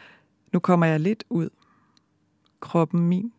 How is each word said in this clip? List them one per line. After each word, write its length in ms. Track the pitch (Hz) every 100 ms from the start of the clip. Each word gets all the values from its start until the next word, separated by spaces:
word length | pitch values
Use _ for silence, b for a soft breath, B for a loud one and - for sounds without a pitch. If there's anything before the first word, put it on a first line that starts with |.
| b b b b -
Nu 60 | 180
kommer 280 | - 175 165
jeg 140 | 156
lidt 240 | 175 220 -
ud." 200 | 226 160 _ b b b b _ _ _ _ _ -
Kroppen 400 | - 170 160 175
min 320 | 170 180 233